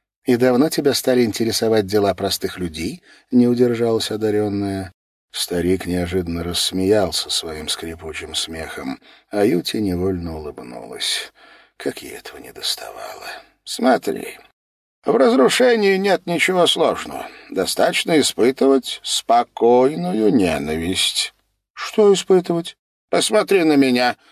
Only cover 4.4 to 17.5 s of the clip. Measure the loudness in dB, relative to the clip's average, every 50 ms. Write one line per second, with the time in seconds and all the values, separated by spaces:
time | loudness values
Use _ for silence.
4.4 | 0 0 -2 -2 -4 -4 -4 -6 -8 -10 _ _ _ _ _ _ _ _ -8 -8
5.4 | -6 -4 -2 0 2 2 0 0 0 -4 -2 -2 -2 -2 -2 -4 -2 -2 -6 -6
6.4 | -6 -4 -4 -2 -4 -2 -2 -2 2 2 2 2 2 0 -4 -6 -6 -4 -6 -6
7.4 | -6 -8 -10 -10 -8 -8 -8 -8 -8 -12 -12 -12 -12 -12 -12 -12 -12 -8 -8 -8
8.4 | -8 -8 -10 -12 -10 -12 -12 -10 -10 -10 -10 -10 _ -20 -20 _ _ -6 0 2
9.4 | 2 2 2 0 -2 -2 -4 -2 -2 -2 -2 0 -2 -2 -2 -4 -6 -8 -10 -10
10.4 | -10 -12 -12 -14 -16 -16 -16 -16 -16 -14 -10 -8 -6 -4 -4 -6 -8 -12 _ _
11.4 | -20 -20 -20 _ _ _ _ -8 -8 -6 -6 -8 -14 -14 -16 -16 -16 -18 -18 -18
12.4 | -20 -18 -16 -10 -8 -8 -6 -8 -10 -16 -14 -14 -14 -14 -14 -14 -14 -14 -16 -16
13.4 | -18 _ _ _ -14 -12 -6 0 2 2 2 2 0 -4 -6 -6 -8 -12 -14 -16
14.4 | -20 _ _ _ _ _ _ _ _ _ _ _ -2 2 4 4 4 4 6 6
15.4 | 4 4 4 4 4 4 4 4 2 2 2 2 2 0 0 0 -2 -4 -2 -2
16.4 | 0 0 2 2 2 2 2 2 2 0 0 -2 -8 -12 -12 -12 -12 -14 -16 -20
17.4 | -16 -8